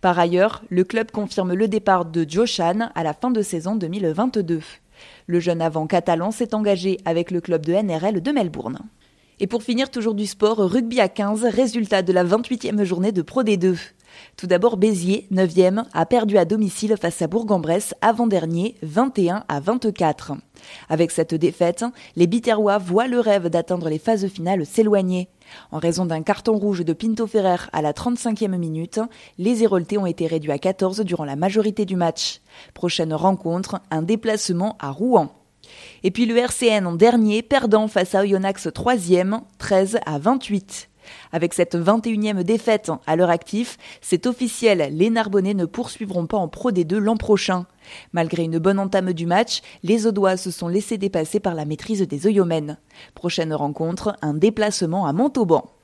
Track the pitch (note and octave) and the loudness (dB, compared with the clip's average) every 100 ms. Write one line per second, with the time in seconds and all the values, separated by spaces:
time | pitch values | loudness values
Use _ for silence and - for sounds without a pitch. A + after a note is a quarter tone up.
0 | F#3 F3 E3+ F3+ G3+ - - F3+ F#3 A3+ | 0 2 2 4 2 0 -4 0 0 0
1 | A3 - G3+ - F#3 F3+ A3 G#3 G3+ F#3 | -4 -6 -6 -4 -2 0 0 0 2 2
2 | E3 E3 D#3 E3 A#3 - E3+ G3 A3+ - | 2 -2 -2 0 -2 0 0 0 -4 -4
3 | E3 - B3+ A#3+ G3+ F3 E3+ A3 E3+ F#3+ | -4 -4 -2 0 -2 -4 -4 -4 -4 -2
4 | F3+ D#3 B3 A3+ E3+ E3 D#3 - _ _ | -2 0 0 0 -2 -4 -6 -20 _ _
5 | - - - E3+ F3 E3+ E3 D#3 D#3 F3+ | -20 -20 -2 -2 0 0 0 -2 0 0
6 | E3+ E3 F3+ A3 A#3 G#3+ G#3 G3 F#3 F#3 | 2 0 -2 -4 -4 -2 0 0 0 -2
7 | - E3 E3+ F3 E3+ E3 D#3 F3+ G#3+ D#3+ | -2 -2 0 -4 -2 -2 0 0 0 -2
8 | F#3 G3+ F#3 D4 F#3 D3+ - C3 - _ | 0 -2 -2 -2 -2 -4 -10 -10 -14 _
9 | _ _ _ _ G3 A#3 A3+ A#3+ C4 B3 | _ _ _ _ -4 -4 -2 -2 0 -2
10 | A3 G#3 G#3 - G#3 A3 F#3+ A3 A#3 B3 | -2 -2 -4 0 2 4 2 2 0 2
11 | F#3+ - G3+ G#3+ A#3 G3+ B3+ A#3 G#3+ G3 | 2 2 -2 0 0 2 0 0 0 0
12 | F3+ F3+ F3 G#3+ A#3+ B3 - G#3 G3 F3 | 2 2 4 2 0 -6 -2 -2 0 0
13 | F#3+ F#3+ D#3 - A3 G3+ F#3 E3+ - _ | 0 0 -2 0 2 4 2 0 -6 _
14 | _ - - - F3+ F3 A3+ A3 G#3+ G3 | _ -20 -20 -12 0 2 2 2 2 2
15 | F3 G3+ - F#3 F#3 F3 F3+ G3 A#3 D#3+ | 0 -2 0 0 2 4 4 2 -4 -4
16 | E3 B3 A3 G3+ E3+ G#3+ G#3 - G#3+ G#3+ | 2 2 4 4 4 0 -2 -2 -2 0
17 | E3+ - D#3+ G3+ A3 G3 D#3 F3 G#3+ - | -2 -4 -2 -2 0 0 2 -2 -2 -2
18 | G#3 A3+ A#3 F#3+ D#3+ E3 G3+ - D#3+ D3+ | 0 2 2 0 0 -2 -4 -6 -4 0
19 | C4 B3 F3 F#3+ - C#3+ D#3+ B3 A3+ G3+ | 0 2 0 0 -4 -4 -2 -2 -2 0
20 | E3 D3 - C#3 - - - - - D#3 | 0 0 -6 -12 -12 -20 -20 -20 -6 0
21 | E3 - D#3+ D#3+ D#3+ E3 F3 - A#3 - | 0 0 -2 0 0 2 -2 0 -6 -8
22 | - - E3+ A3+ A#3 G#3+ G#3 G3+ F3+ F#3 | -14 0 2 2 0 2 2 2 2 0
23 | B3+ A#3+ A3 G3+ F3 E3+ E3 F3+ D#3+ D#3 | 2 0 2 2 2 -2 -2 -4 -2 -4
24 | - A3 F#3+ G3 E3+ F#3+ D3+ - G#3+ G3+ | 0 0 -2 -4 -2 -2 -2 2 4 4
25 | F#3 F#3 F3+ _ - - - D3+ E3 E3 | 2 -2 -4 _ -20 -20 -12 -4 -2 0
26 | F3+ D#3+ D#3+ G3+ - A3 G3+ F#3+ E3 D#3+ | -2 -2 -2 -2 2 0 0 0 -2 -2
27 | A3+ A3 A3 A3 F#3+ F3 - D#3+ D3+ D3 | -2 -2 0 2 2 0 -2 -4 -2 -2
28 | B3 A#3+ A#3+ G#3+ G#3+ F#3 E3 D#3+ E3+ - | -4 -2 -4 -2 -2 -2 -4 -6 -6 -6
29 | A3+ - - - F#3 A#3+ A3+ F#3 E3 G#3 | -6 -10 -20 -4 -2 2 2 2 0 -2
30 | F#3+ E3+ E3 D#3+ D3+ C#3+ F#3 F#3+ F#3+ G3 | -2 -2 -2 -2 -2 -2 -2 0 -2 0
31 | G3+ F3 D3+ C#3 F#3 G#3 G#3+ G#3 G3 F#3 | -4 -4 -4 -2 0 2 0 0 -2 0
32 | E3+ - - - _ - - - F3 - | -2 -2 -6 -8 _ -20 -20 -6 -4 -2
33 | D#3+ D#3 F#3+ F#3+ E3 E3+ F#3 G3 _ D#3+ | -2 0 0 0 -2 -4 -6 -10 _ -4
34 | E3 A3 A3+ G#3+ - E3+ G3+ - C#3 C#3 | 0 -2 0 -4 -2 -2 -2 -4 -10 -4
35 | A#3 A#3 C#3+ - _ _ - - - - | 2 2 2 -6 _ _ -20 -20 -20 -4
36 | F#3+ F#3+ A#3+ A#3 B3 - A#3+ G#3+ F#3 E3+ | -4 0 2 2 0 0 2 2 0 4
37 | A3 A#3+ G#3+ G#3+ A3+ C#4 A#3+ G#3+ G#3+ G#3 | 6 6 4 2 2 0 4 2 2 0
38 | F#3+ G3 G3+ G3 G3 G3+ E3 - A3+ B3 | 0 2 2 0 0 -4 -8 -4 0 0
39 | F3 F3+ F#3 A3 - _ - F#3+ G3 A3 | 4 2 4 -2 -6 _ 0 2 2 -2
40 | - D3 E3 C4 - G3+ - - - _ | -2 -2 0 0 0 -4 -4 -18 -18 _
41 | - - - E3 F3 - E3+ E3+ E3+ A3 | -20 -20 -8 -2 -2 0 0 2 2 2
42 | A3+ G#3+ G#3+ G3+ F3 A3+ A3+ G#3+ - D#3 | 0 -2 -2 -2 0 0 2 0 0 -8
43 | - D#3+ F3+ E3+ - G#3 A#3+ - - - | -2 2 4 2 -2 -6 -6 -8 -20 -18
44 | - - B3+ A#3+ B3+ - A3+ F#3+ C#3+ D3+ | -2 0 0 -2 -4 2 2 4 2 2
45 | G3+ A3+ G#3+ G3 F#3+ G3+ E3+ - A#3 - | 2 2 0 0 0 0 -2 -4 -8 -8
46 | G#3 F3+ E3+ G#3+ E3+ - B3+ F#3 E3 G3+ | -6 -4 -2 -2 -4 -4 -2 0 0 0
47 | G#3 A3 - G3+ - F#3 F3 _ - - | 0 0 2 2 2 -2 -4 _ -20 -20
48 | - F3 E3 E3 E3 E3 E3 G3 G3 G3 | -6 -2 -2 0 -2 0 2 2 0 0
49 | F#3 E3+ E3+ F3+ A#3 - - - E3+ A3+ | 0 -2 0 2 0 -4 -10 -12 0 2
50 | A3 G3+ F#3+ F#3 F#3+ E3+ E3+ F3+ G#3 A3 | 2 2 0 0 -4 -6 -2 -2 -2 -4
51 | G3 F#3 D#3 G#3+ G3+ E3+ D3 D3+ - G#3+ | -2 -2 -2 -2 -2 -4 -6 -8 -6 -4
52 | F#3 D3 F3+ G3+ F3 E3 D3 D3 _ - | -2 0 0 2 2 0 -4 -12 _ -20
53 | - - F3 E3+ D#3+ D#3 D3 D3 E3 F3+ | -20 -8 -6 -4 -4 -2 -4 -4 -6 -4
54 | G#3 G3+ D3+ D3+ G3 A3 G#3+ G3+ E3+ F3+ | -6 -4 -4 2 2 2 -2 0 -2 -2
55 | F3 D#3 C#4 C#4 G3+ D#3 - _ | -2 0 0 2 2 2 0 _